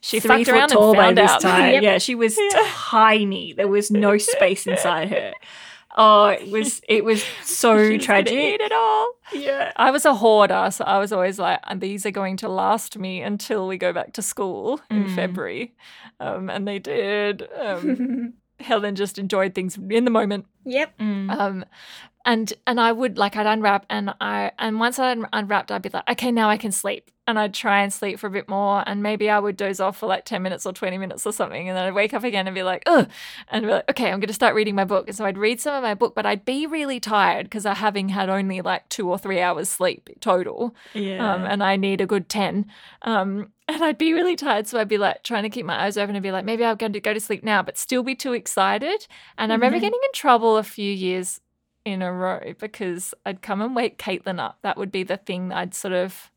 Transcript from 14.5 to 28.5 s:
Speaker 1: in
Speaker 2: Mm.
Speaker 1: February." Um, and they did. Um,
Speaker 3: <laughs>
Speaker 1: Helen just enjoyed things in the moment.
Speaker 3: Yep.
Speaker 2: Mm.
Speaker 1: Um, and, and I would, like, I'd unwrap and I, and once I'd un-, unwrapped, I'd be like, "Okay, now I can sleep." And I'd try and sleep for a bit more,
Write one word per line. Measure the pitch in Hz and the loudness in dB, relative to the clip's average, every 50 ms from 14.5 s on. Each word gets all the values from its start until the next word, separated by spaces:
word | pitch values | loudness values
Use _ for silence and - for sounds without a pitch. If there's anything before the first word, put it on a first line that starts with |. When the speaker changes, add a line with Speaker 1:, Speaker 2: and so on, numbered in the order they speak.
| 180 101 98 175 269 302 - _ | -4 -4 -4 -4 -4 -6 -6 _
Speaker 1:
in | 220 214 202 | -2 -2 0
Speaker 2:
Mm. | 190 185 | 0 -2
Speaker 1:
February." | 180 185 185 180 180 147 92 92 - 247 233 _ _ - - - - - - _ _ | -4 -4 -4 -6 -6 -8 -8 -8 -8 -10 -12 _ _ -20 -20 -20 -20 -20 -20 _ _
Um, | - - 202 190 190 190 | -8 -6 -6 -6 -6 -6
and | 190 196 196 | -6 -6 -6
they | 208 202 196 | -6 -6 -8
did. | 185 - - - 196 196 208 208 208 208 202 - - - - - | -8 -6 -4 -4 -2 -2 -2 -2 -2 -2 -4 -6 -10 -16 -10 -8
Um, | 285 214 190 170 - 294 254 247 247 262 247 262 233 233 - _ _ _ | -6 -6 -6 -4 -2 -4 -2 -2 -2 -4 -4 -6 -6 -8 -10 _ _ _
Speaker 3:
<laughs> | _ _ | _ _
Speaker 1:
Helen | 247 - 247 214 202 208 202 | -4 -2 -2 0 0 -2 -4
just | 190 202 190 - - | -4 -4 -6 -4 -8
enjoyed | 196 185 214 196 190 196 185 | -6 -2 0 0 0 0 -2
things | - 185 185 - 202 190 190 | -4 -6 -6 -8 -10 -10 -2
in | 208 233 247 | 0 2 2
the | 247 | 2
moment. | 226 220 220 196 202 196 196 _ _ _ _ | 2 2 2 0 -2 -6 -8 _ _ _ _
Speaker 3:
Yep. | 262 247 269 311 302 _ _ | -4 -2 -2 -2 -4 _ _
Speaker 2:
Mm. | 214 214 202 196 196 196 196 | -4 -4 -4 -4 -4 -4 -2
Speaker 1:
Um, | 302 - 196 196 190 - _ _ - - - - - - - _ _ _ | -2 -2 -4 -4 -6 -10 _ _ -20 -20 -20 -20 -20 -20 -20 _ _ _
and, | 247 233 220 226 196 - _ _ | 0 0 0 0 -4 -8 _ _
and | - 247 240 | -2 0 2
I | 233 226 | 2 2
would, | 233 220 254 254 190 | 2 2 -2 -4 0
like, | - 202 202 - | 0 -2 0 0
I'd | 214 214 | 0 0
unwrap | 214 214 220 214 202 196 202 - _ | 2 2 2 2 2 2 2 0 _
and | 214 208 202 202 - _ | -6 -4 -4 -6 -6 _
I, | - 208 208 202 202 202 - - | -4 -4 -2 -2 -2 -4 -4 -4
and | 220 220 214 220 | -4 -4 0 0
once | 226 240 247 - | 0 0 0 0
I'd | 262 254 247 | 0 0 0
un-, | 233 220 - | -2 -4 -4
unwrapped, | - 214 208 196 208 196 - - | -4 -4 -2 0 0 -2 -2 -2
I'd | 208 196 | -8 -6
be | 185 196 | -6 -6
like, | - - - - | -8 -6 -2 -2
"Okay, | 247 254 240 247 | -2 -2 0 0
now | 240 233 220 214 | 2 2 4 4
I | 208 | 2
can | 208 214 214 | 2 -2 -4
sleep." | 196 - - 196 208 - _ _ _ _ _ | -4 -4 -4 -4 -6 -6 _ _ _ _ _
And | - 226 220 | -2 0 0
I'd | 214 208 196 | 0 -2 -4
try | - - 226 202 202 | -4 0 2 2 2
and | 202 196 | 2 0
sleep | 196 - - 202 185 196 | -2 -6 -6 -6 -6 -6
for | - | -8
a | 208 | -6
bit | 190 202 - | -6 -6 -6
more, | - | -4